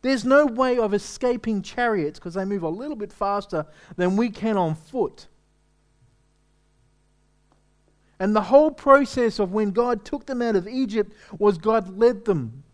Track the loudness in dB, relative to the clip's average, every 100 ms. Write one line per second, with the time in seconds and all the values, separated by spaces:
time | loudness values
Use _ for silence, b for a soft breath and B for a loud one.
0 | 0 -2 4 4 4 2 0 2 2 0
1 | -4 -4 -2 -2 -2 -4 -6 -4 0 0
2 | -2 -6 -10 -8 -4 -4 -4 -6 -8 -10
3 | -10 -6 -4 -4 -4 -6 -6 B B B
4 | 0 2 -2 -2 -2 0 0 -2 -8 -4
5 | -4 -6 -20 _ _ _ _ _ _ _
6 | _ _ _ _ _ _ _ _ _ _
7 | _ _ _ _ _ _ _ _ _ _
8 | _ _ 0 0 6 6 6 2 4 4
9 | 4 0 -2 0 -4 0 -2 0 -2 -2
10 | -6 -10 -6 -4 0 -2 -2 -4 -2 -2
11 | -4 B B 0 0 2 0 0 -2 2
12 | 2 2 -2 -2 -2 -12 -20